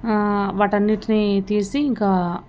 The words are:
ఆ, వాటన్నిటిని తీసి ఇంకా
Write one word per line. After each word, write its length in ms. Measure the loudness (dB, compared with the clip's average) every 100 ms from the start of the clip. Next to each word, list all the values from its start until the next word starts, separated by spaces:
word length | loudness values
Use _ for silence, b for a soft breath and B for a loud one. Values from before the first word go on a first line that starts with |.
| 0
ఆ, 440 | 0 0 0 -2
వాటన్నిటిని 840 | 0 0 2 2 0 0 0 2 0
తీసి 400 | 0 -2 0 -2
ఇంకా 580 | -2 0 2 2 0 -6